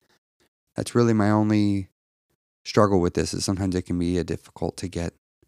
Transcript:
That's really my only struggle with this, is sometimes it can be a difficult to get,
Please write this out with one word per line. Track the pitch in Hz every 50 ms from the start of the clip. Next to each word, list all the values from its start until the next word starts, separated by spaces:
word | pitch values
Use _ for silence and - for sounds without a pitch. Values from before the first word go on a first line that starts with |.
| _ _ _ _ _ _ _ _ _ _ _ _ _ _ _
That's | - 110 - -
really | 120 120 117 113
my | 107 101 104
only | 107 107 107 107 107 107 104 101 101 98 98 - _ _ _ _ _ _ _ _ _ _ _ _ _ _ -
struggle | - - 113 107 98 101 92
with | 87 87 -
this, | 87 82 - -
is | 90 -
sometimes | - 98 90 98 95 87
it | 90 -
can | - 90 87
be | 87 87 90 90
a | 80
difficult | 85 - - - - - - 92 - - -
to | - 92
get, | - 85 85 85 - _ _ _ _ _ _